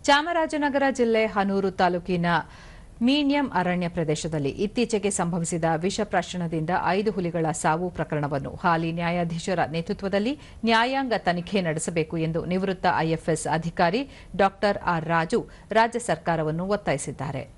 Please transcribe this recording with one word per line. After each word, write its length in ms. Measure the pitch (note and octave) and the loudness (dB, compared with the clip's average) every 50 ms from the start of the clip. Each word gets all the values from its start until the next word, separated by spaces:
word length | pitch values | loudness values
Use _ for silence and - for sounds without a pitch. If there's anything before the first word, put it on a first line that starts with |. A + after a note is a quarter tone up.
| - | 6
ಚಾಮರಾಜನಗರ 760 | D4 C#4+ C#4+ D4+ F4 F4 E4 D#4+ D#4 D#4 D4+ D4 D4 B3+ C#4 C#4 C4+ C4+ B3 | 6 4 4 4 2 2 2 2 0 0 0 0 2 2 2 2 2 2 2
ಜಿಲ್ಲೆ 240 | A#3+ A#3 A3+ A3 A3 G#3+ | 2 4 4 4 2 2
ಹನೂರು 380 | G#3+ G#3 G3 G3+ G3 G3 F#3+ F#3+ F#3 - | 2 0 0 2 2 2 0 0 2 2
ತಾಲೂಕಿನ 460 | F#3 F3 F3+ F3 E3+ - F#3 F3 E3+ F3 E3+ D#3 - - - - - - - - - - - - A#3 | 2 2 2 0 -2 0 0 0 2 2 2 2 0 -4 -16 -20 -20 -20 -18 -20 -20 -20 -6 0 2
ಮೀಣ್ಯಂ 400 | B3 C#4 D4+ D4 C#4 C#4+ D4 C#4 A#3+ - F3+ | 4 4 4 4 2 2 2 0 0 0 0
ಅರಣ್ಯ 300 | F3+ F3 F3+ F3+ F3+ E3+ E3+ | 0 2 0 0 -2 -2 -2
ಪ್ರದೇಶದಲ್ಲಿ 560 | F3+ D#3+ D3+ D3+ - - D#3+ D#3+ D#3 C#3 C#3 - - G3 | -2 0 0 0 -2 -2 -4 -2 -2 -2 -2 -2 -2 -4
ಇತ್ತೀಚೆಗೆ 460 | G#3 - B3+ A#3+ - - G3+ G3 G3+ G3 - | -2 0 0 0 2 0 0 0 0 0 0
ಸಂಭವಿಸಿದ 480 | F3+ E3+ F3 F3 E3+ - F3+ E3 E3 E3 E3 D#3 E3 | -2 0 0 -2 -2 -2 -2 0 2 2 0 2 0
ವಿಷ 220 | G3 G3+ - G#3 G#3 | -2 -2 -2 -4 0
ಪ್ರಾಶನದಿಂದ 600 | - F3+ E3+ - - F3+ E3+ E3 E3+ D#3+ D#3 D#3+ F3+ F#3+ - E3 F3+ | 0 -2 -2 -2 -6 -4 -4 -2 -2 -2 -2 0 0 0 0 0 0
ಐದು 160 | G3 G#3 A3 - | 2 0 0 -2
ಹುಲಿಗಳ 300 | G3+ F3+ E3+ E3 E3+ D#3+ D#3 D#3 - | 0 -2 -2 0 0 0 0 0 0
ಸಾವು 240 | - E3+ D#3 E3 F3+ F3+ - - | 2 2 2 2 -2 -4 -4 -4
ಪ್ರಕರಣವನ್ನು 540 | D#3+ - E3 D3 D3 C#3+ D3+ C#3 C3+ B2+ - - | -4 -2 -2 -2 -2 -2 -2 -4 -4 -6 -10 -2
ಹಾಲಿ 280 | - F3 E3 E3 E3+ E3 E3 E3+ | 0 2 2 2 0 -2 -4 -2
ನ್ಯಾಯಾಧೀಶರ 680 | E3+ E3+ F3 F3+ F3 E3+ E3 E3 - G3 F#3 E3 C#3+ - D3+ | -2 -2 0 0 -2 -2 -4 -4 -2 -2 0 0 0 0 -2
ನೇತೃತ್ವದಲ್ಲಿ 580 | E3 E3 - G3+ - G3 F#3+ F#3+ G3 G#3 B3 D4 - - - - - - A3+ | -4 -4 -4 -6 -4 -2 0 0 0 0 0 -2 -4 -10 -20 -12 -4 0 4
ನ್ಯಾಯಾಂಗ 440 | A3+ A3 A#3 B3+ C4+ C4+ C4+ B3 A3 F#3 - F3+ | 4 4 4 2 0 -2 0 0 -2 0 0 0
ತನಿಖೆ 360 | E3+ F3 F3 F3 F#3+ G3+ F3+ E3 | 0 0 -4 -2 -2 0 0 0
ನಡೆಸಬೇಕು 500 | D3+ D#3+ - - E3 E3 D#3 - - E3 D#3+ | -2 -2 -4 -2 0 -2 -2 0 -2 -2 -2
ಎಂದು 160 | D#3+ D#3+ E3+ - E3 F3+ | 0 -2 -2 -2 0 -2
ನಿವೃತ್ತ 320 | F#3+ F#3+ F#3+ F#3 F#3 - D3 A#2+ A2+ D#3+ | 0 0 -2 -2 0 0 2 2 2 2
ಐ 40 | E3 D#3+ D#3 | 0 0 0
ಎಫ್ 120 | - - D#3+ | 0 -2 -2
ಎಸ್ 100 | D#3 - D3+ D3 E3 | 0 0 -2 -2 -2
ಅಧಿಕಾರಿ 440 | E3 E3+ - - F3+ E3+ F#3 B3+ C#4 C4+ - - - - - F#3 | -2 -4 0 2 2 2 2 0 -4 -6 -12 -20 -16 -8 0 2
ಡಾಕ್ಟರ್ 380 | G3 F#3+ F#3+ - - G3+ G3+ - - F3 F3 | 2 2 2 0 0 0 0 0 0 -2 -2
ಆರ್ 120 | E3 D#3+ D#3+ E3+ | 0 0 0 2
ರಾಜು 280 | E3 E3 E3 A#3+ G#3+ - - - - - - G3+ A3 | 0 2 2 0 -2 -2 -4 -14 -20 -10 0 4 4
ರಾಜ್ಯ 240 | A3+ A#3 A#3 A#3 - - | 4 4 0 -4 -2 -2
ಸರ್ಕಾರವನ್ನು 560 | E3 D#3+ - F3 E3 D#3+ D#3 D#3 D#3 E3 F3+ G3 G#3 | -2 -2 0 -2 0 0 0 0 -2 -2 -2 -2 -2
ಒತ್ತಾಯಿಸಿದ್ದಾರೆ. 680 | G3+ - F#3+ C#3+ C#3 - D3+ C#3 - C3+ D#3+ C#3 C3+ - - - | -2 0 -2 -2 -2 -2 -8 -8 -8 -8 -6 -6 -8 -10 -10 -16